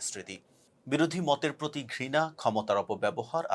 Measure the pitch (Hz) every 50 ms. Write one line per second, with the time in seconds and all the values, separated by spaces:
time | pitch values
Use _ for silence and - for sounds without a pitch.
0 | - - - 101 92 - 95 - _ _ _ _ _ _ _ _ - 127 135 147
1 | 160 165 165 180 180 147 143 143 - 151 143 - 151 147 - 147 135 117 - -
2 | 127 135 135 151 160 160 156 - - 120 110 107 104 - 104 101 98 - 110 95
3 | 104 104 92 - 113 - - 160 165 - 98